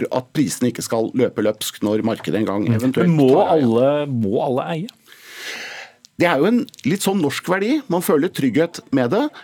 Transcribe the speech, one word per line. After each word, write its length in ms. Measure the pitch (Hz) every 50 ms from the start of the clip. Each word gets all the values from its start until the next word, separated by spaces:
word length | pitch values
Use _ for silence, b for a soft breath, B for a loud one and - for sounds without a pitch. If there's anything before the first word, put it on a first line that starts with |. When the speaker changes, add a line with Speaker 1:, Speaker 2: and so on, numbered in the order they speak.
| 120 -
Speaker 1:
at 200 | - 127 127 _
prisene 380 | - 151 135 - - - 123 123
ikke 140 | 120 - -
skal 260 | - 127 113 113 107 -
løpe 260 | 123 120 101 - 117
løpsk 400 | 104 107 107 - - - - -
når 220 | - 104 107 107 107
markedet 320 | 113 107 - - 78 73
en 100 | 104 110
gang 200 | 95 98 104 104
Speaker 2:
Mm. 80 | - 113
Speaker 1:
eventuelt 320 | 110 123 185 247 156 175 175
Speaker 2:
Men 80 | 165
må 120 | 151 135 127 139
Speaker 1:
tar 140 | 185 208
av 100 | - 175
igjen. 140 | 160 135 117
Speaker 2:
alle, 340 | 113 117 131 139 147 147 147
må 380 | 143 131 117 110 95 107 156 160
alle 240 | 143 123 135 151 170
eie? 180 | 170 156 190 254 - _ B B B B B B B B B B B B B B B B B B B B B - _
Speaker 1:
Det 120 | - 175 170
er 80 | 160
jo 80 | 131 156
en 140 | 208 247 233 - - - - -
litt 160 | 131 190 202
sånn 180 | - 196 196 202
norsk 280 | 147 139 - - - -
verdi. 320 | 180 196 202 226 302 302 - -
Man 140 | 170 180 170
føler 240 | - 175 139 151 -
trygghet 500 | - - 143 127 101 143 165 165 - - - - -
med 160 | 131 127 120
det, 140 | 180 220 294 294 - B